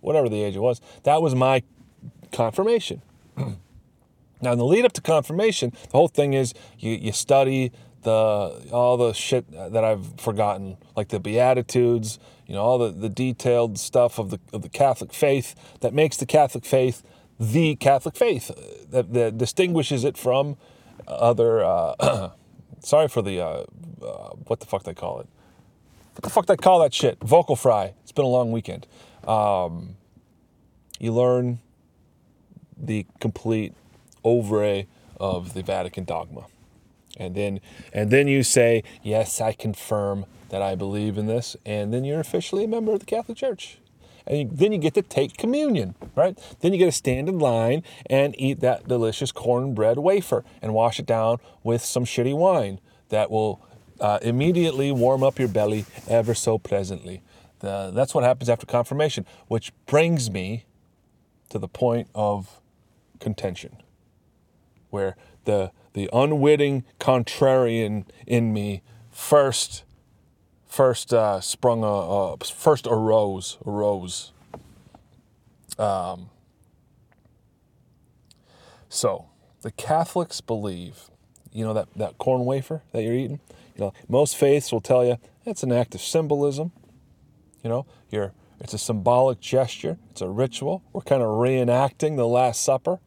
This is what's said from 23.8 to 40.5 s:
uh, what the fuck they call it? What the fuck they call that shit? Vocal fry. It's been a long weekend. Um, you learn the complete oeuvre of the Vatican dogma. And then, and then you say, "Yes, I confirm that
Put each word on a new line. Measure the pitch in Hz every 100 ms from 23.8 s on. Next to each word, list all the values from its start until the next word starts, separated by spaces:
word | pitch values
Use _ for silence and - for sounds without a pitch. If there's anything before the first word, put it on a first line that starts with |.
| - -
uh, | 57 50 50 50 -
what | 113
the | -
fuck | 101
they | -
call | - 87 60
it? | - _ _ _ _ _ _ _ _
What | -
the | -
fuck | - 190
they | 190
call | - 175
that | 151
shit? | - 131 -
Vocal | 110 151 - 139
fry. | 131 107 95 -
It's | -
been | -
a | 135
long | 123 120
weekend. | 113 104 90 - - - - -
Um, | 107 104 98 87 85 90 95 _ _ _ _ _ _ _ _ _ -
you | 113
learn | 113 123 123 123 120 _ _ _ _ _ _ _ _ _ - _ -
the | 151 107 98 _
complete | 110 - 117 110 107 - _ _ _ _ 113
oeuvre | 120 104 107 104 98 95 _ - -
of | 98 90 87
the | 95
Vatican | 92 95 90 -
dogma. | 90 82 82 71 - _ _ _ _ _ _ -
And | 92
then, | 90 101 92 - - -
and | 104 104
then | 127 143
you | 139
say, | 123 135 117 117 - -
"Yes, | 107 107 110 -
I | 110
confirm | 110 117 101 - 107 101 98 98 -
that | -